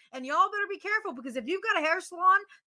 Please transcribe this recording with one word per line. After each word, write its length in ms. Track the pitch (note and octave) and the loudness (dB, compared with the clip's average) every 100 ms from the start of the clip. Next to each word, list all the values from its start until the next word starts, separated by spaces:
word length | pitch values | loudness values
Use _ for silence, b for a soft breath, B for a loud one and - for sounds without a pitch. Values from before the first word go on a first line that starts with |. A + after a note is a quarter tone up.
| b | b
And 140 | C4 C4 | -10 0
y'all 240 | D#4 G4 | 2 2
better 160 | G#4 G4 | 0 -4
be 80 | G4 | -6
careful, 360 | G4 A4 G4+ | -2 -2 -2
because 220 | B3+ B3+ B3 | -8 -8 -6
if 120 | A3+ | -4
you've 160 | F#4+ | -2
got 180 | E4+ E4 | 0 0
a 20 | |
hair 160 | D#4 F4+ | 2 0
salon, 420 | - E4+ F#4 G4 G4+ b | -2 2 4 4 2 b